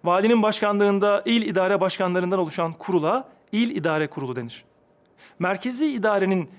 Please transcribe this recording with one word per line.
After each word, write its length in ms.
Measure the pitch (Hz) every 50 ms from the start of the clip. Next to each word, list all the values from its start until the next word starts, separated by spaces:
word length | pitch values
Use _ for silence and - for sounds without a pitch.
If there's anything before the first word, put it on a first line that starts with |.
| -
Valinin 400 | 170 175 185 196 220 240 226 214
başkanlığında 800 | 214 214 - 214 208 202 202 208 202 202 196 202 208 202 196 -
il 160 | - 233 233
idare 400 | 220 208 185 190 185 190 202 196
başkanlarından 580 | 185 185 - - 190 180 180 180 180 180 190 190
oluşan 340 | 180 156 - - 170 165 160
kurula 560 | - - - 185 175 151 160 208 262 269 - - _ _ _
il 240 | - 214 233 233 -
idare 320 | - 151 170 156 156 156
kurulu 280 | 147 - - 139 123 127
denir. 300 | 123 120 117 113 - _ _ _ _ _ _ _ _ _ _ _ _ - - _ _
Merkezi 540 | 175 180 196 190 - 247 254 240 302 311 269
idarenin 560 | 233 190 185 202 202 190 185 190 185 165 - -